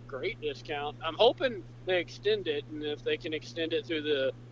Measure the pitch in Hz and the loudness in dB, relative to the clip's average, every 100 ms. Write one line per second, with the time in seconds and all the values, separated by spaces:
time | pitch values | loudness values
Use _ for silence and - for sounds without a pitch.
0 | 120 131 175 - 147 127 - 147 147 123 | -8 -6 -4 -4 -6 -6 -6 -6 -6 -4
1 | 160 156 226 - 269 202 - - - - | -2 6 8 8 2 0 -10 -8 0 2
2 | - - 202 214 170 147 143 151 151 147 | 0 -2 2 2 2 -2 -2 -4 -4 -2
3 | 156 151 165 151 120 123 160 160 135 160 | 0 -2 -2 -4 -6 -4 0 0 0 0
4 | 151 143 135 123 - | 2 2 2 -2 -10